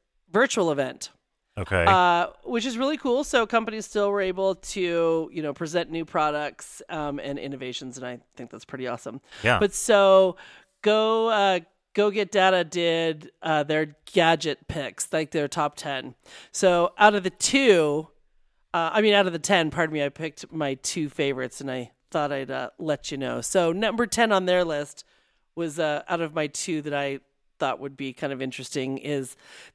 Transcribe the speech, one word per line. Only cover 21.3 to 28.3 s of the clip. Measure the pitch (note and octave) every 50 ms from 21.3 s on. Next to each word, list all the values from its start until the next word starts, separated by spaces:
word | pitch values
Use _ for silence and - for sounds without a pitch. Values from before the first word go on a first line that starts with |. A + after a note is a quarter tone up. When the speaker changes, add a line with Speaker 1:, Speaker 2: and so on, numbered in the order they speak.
| C3+ C3 B2+ B2 - -
Speaker 1:
and | C3+ C3+
I | B2+ B2+ A#2+ A2 _ _ _ _
thought | - D#3+ D3 C#3+ C#3+
I'd, | C#3 C3+ C3
uh, | C3 C3 B2+ - - -
let | E3+ D#3 D3 - - -
you | D3
know. | C3+ C3+ B2 A#2+ A#2+
So | A#2+ - - F#3+ E3+ E3
number | E3+ G3 A3 G#3+ A3+ A3+ A#3+
ten | - - A#3 A#3 A3 G3+
on | F#3+ F#3
their | F3+ F3+ F3+ F3+
list | E3 D3+ D3 D3 - - - - _ _ _ _ _ _ _ _ _ _
was, | E3 E3+ D#3+ C#3+ E3+
uh, | D#3+ D3+ D3 D3+ - -
out | F3+ E3+
of | E3 D3+ D#3
my | E3 D3+
two | D3 - - - G3 D#3+ D3+
that | C#3+ D3+ C#3+
I | C#3+ C#3+ C#3 C#3 C3+ - _ _ _ _ _ _
thought | - D3+ C3+ B2 -
would | C3+ C#3 C#3
be | C3 C#3 C3
kind | B2 - D#3 C#3